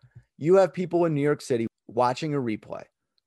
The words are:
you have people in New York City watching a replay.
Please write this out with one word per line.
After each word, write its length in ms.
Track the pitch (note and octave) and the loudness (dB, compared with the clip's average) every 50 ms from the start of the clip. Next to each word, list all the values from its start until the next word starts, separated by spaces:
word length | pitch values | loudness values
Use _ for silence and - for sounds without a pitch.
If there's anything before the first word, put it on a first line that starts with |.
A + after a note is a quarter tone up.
| - - - - - _ _ | -20 -20 -20 -20 -20 _ _
you 180 | - C#3 E3 F#3 | -4 2 4 6
have 180 | F#3+ F#3+ F3 - | 6 6 4 0
people 320 | F3+ F#3 D#3+ E3+ E3+ F3 | -4 -4 -2 0 0 2
in 80 | E3 D3+ | 2 0
New 80 | C#3+ | 0
York 180 | C#3+ D3 D3 - | 0 0 0 -2
City 260 | - - C3 A#2 A#2 G#2+ _ _ _ | -2 -2 -2 -2 -2 -4 _ _ _
watching 480 | - G2 A#2 B2 B2 B2+ - E3 D#3 C#3+ | -6 -2 0 0 0 0 -2 -4 -4 -4
a 40 | C#3+ | -4
replay. 440 | B2 A#2 G#2+ G#2+ - - - - - - _ _ _ _ _ _ _ | -4 -4 -6 -6 -8 -12 -14 -14 -16 -18 _ _ _ _ _ _ _